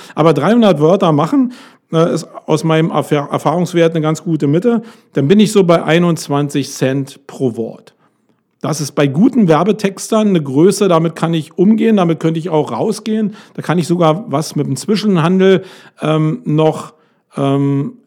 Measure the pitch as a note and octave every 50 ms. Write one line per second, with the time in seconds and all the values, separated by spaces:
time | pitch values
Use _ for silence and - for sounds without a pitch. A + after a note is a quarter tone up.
0 | - - - - D#3 E3 D#3 C#3 C3+ F3+ A3+ A#3+ A3+ G3+ E3+ D3 D3 D#3 F#3 G3
1 | G3+ E3+ D#3 C#3+ D#3+ D#3+ C#4+ C#4 B3+ A#3+ - - - - _ _ _ _ - D#3+
2 | E3 - - D#3+ - - - - - - D#3 D3 D#3+ D#3+ D#3+ D#3+ D#3+ E3 - D#3
3 | C#3+ - - D3 C#3+ - - C#3 - D3+ D3+ F3 F3+ - - F3 E3 E3 E3+ E3
4 | D3+ D#3 D#3+ - - F3+ D#3+ D3 D3 C#3+ D3 E3 F3+ A#3+ A#3 A3 A3+ - - _
5 | _ _ _ C#3+ C#3 C#3+ G3 G#3 G#3+ F#3 G#3 G#3 F#3+ E3+ E3+ F3 - D3+ D#3 E3+
6 | F3 F3 E3 D#3 - - C#3+ C#3+ D3 C#3+ - D3 C3 - - - C#3+ C3 C3+ C#3
7 | C3+ C3 - - _ - - - C#3 B2 G#2+ A#2 A2+ A2+ - - _ - _ _
8 | _ _ _ _ _ _ _ _ _ _ _ _ - - D#3 - D3 C3+ - -
9 | D3 C#3 B2+ D3+ G#3+ C4+ - C4 G#3 E3 D#3 D3 F3 G#3+ G#3 G#3 - G3 F#3+ -
10 | - - A#3 G#3+ G#3+ G3+ F#3+ E3+ D3 C3+ B2+ C#3+ E3 G3+ F#3+ - G#3 F#3+ F3 D#3+
11 | E3 E3 E3 - E3+ E3 E3 E3 C#3+ - - - F3+ G#3 A3+ G#3+ A3 A3+ A3 G3+
12 | F3 E3+ E3 D#3+ - D#3+ E3 E3 D3+ F3+ D#3+ D3+ C#3+ B2 A#2+ A2 D3 A3+ G#3 -
13 | - A3 G#3+ A3 A3 F#3+ G#3 - - - _ - - - F3 F3+ D#3 - E3+ F3
14 | E3+ D#3 D#3 F3+ A#3 - - D3 D#3 - - D3 C#3 C#3 C3+ - - - A3 G3+
15 | G3+ G#3+ F#3+ E3+ D3 E3+ F#3 F#3+ F#3 F#3+ F#3+ F3 F#3 - - - - - _ _
16 | - D3+ D#3 D#3 D#3 D#3 D#3 - - E3+ D3+ D#3 D#3 D#3 D3+ - - - _ _
17 | _ _ _ _ _ _ _ - C#3 C#3 C#3 C#3 C#3 C#3 C#3 C#3 C#3+ - - -
18 | _